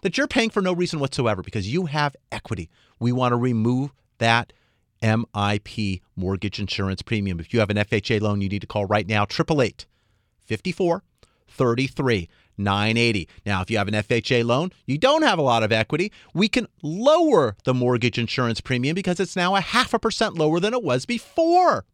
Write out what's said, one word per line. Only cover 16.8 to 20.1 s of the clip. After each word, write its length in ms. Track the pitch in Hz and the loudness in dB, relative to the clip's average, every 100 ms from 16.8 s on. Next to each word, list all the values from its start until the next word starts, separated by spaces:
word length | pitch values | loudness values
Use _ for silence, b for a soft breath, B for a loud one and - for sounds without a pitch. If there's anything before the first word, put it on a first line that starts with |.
lower 720 | 151 170 254 311 330 220 127 98 | -8 0 4 4 6 4 2 -2
the 120 | - 127 | -2 0
mortgage 420 | 123 123 120 120 | 2 2 0 -2
insurance 420 | 117 - 120 113 | -4 -2 -2 -2
premium 360 | - 123 131 170 | -4 -2 -2 -2
because 240 | 190 180 | -4 -2
it's 160 | 190 - | -4 -2
now 200 | 180 196 | 0 0
a 60 | |
half 320 | - 226 - | 0 0 0
a 60 | - | 0
percent 340 | 226 | -2